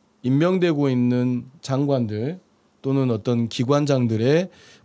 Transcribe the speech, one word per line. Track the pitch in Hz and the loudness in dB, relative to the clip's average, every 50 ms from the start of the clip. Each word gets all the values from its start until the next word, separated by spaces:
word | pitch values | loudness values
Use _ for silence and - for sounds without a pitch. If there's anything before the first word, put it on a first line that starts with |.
| _ _ _ _ | _ _ _ _
임명되고 | - 123 131 143 160 180 185 185 180 175 156 143 143 139 | -2 0 2 2 2 2 2 2 2 0 2 0 0 0
있는 | 127 123 123 123 123 123 123 123 123 123 127 - - - | 2 2 2 2 2 0 0 -2 -2 -4 -6 -10 -16 -16
장관들 | - - 135 131 143 139 139 131 120 104 104 107 113 143 180 180 - _ _ _ _ _ _ _ | -8 -4 -2 -2 0 0 0 0 -2 -2 -4 -6 -6 -6 -8 -10 -14 _ _ _ _ _ _ _
또는 | - 135 135 139 135 127 | -6 -2 0 0 0 0
어떤 | 117 104 - 127 123 117 117 117 | -2 -2 -2 -2 0 0 -2 -2
기관장들의 | - - 123 117 143 143 151 139 139 131 123 113 113 107 113 131 147 165 185 185 - - - - - - _ | -4 -4 -2 0 2 2 2 2 2 2 2 0 0 0 2 2 2 2 0 -2 -8 -16 -20 -20 -20 -20 _